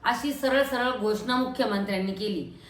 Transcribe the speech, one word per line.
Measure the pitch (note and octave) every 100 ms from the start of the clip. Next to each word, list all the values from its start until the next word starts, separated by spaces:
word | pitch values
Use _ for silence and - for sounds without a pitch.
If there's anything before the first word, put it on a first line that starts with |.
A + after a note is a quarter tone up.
अशी | - A#3+ C#4+
सरळ | C4+ C4 C4+
सरळ | C4+ C4 B3 B3
घोषणा | G#3+ G#3 B3+ B3+
मुख्यमंत्र्यांनी | B3+ - A3 G3+ G3 F#3+ F#3+
केली. | F#3+ G#3+ E3+ - -